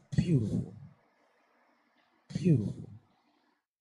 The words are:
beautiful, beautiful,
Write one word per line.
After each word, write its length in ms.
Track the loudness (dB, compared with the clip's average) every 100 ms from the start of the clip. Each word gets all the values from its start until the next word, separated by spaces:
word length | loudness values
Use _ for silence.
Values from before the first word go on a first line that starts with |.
| _ 0
beautiful, 580 | 2 2 2 -2 -6 -12 -20 -20 _ _ _ _ _ _ _ _ _ _ _ _ _
beautiful, 560 | -2 2 4 2 -6 -14 -20 _ _ _ _ _ _ _ _